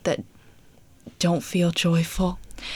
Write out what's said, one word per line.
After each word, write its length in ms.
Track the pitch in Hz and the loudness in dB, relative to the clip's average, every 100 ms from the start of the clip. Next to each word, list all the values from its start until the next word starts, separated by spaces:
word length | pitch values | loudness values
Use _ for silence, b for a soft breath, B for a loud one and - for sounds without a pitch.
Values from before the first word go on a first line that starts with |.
that 180 | - - - - - - - - - - - - | -2 -2 -4 -18 -20 -20 -20 -20 -20 -20 -18 -2
don't 240 | 175 170 | 0 0
feel 260 | - 185 170 | 0 2 2
joyful, 680 | 165 175 165 165 - 185 180 - B B | 2 2 2 2 0 -2 -2 -12 B B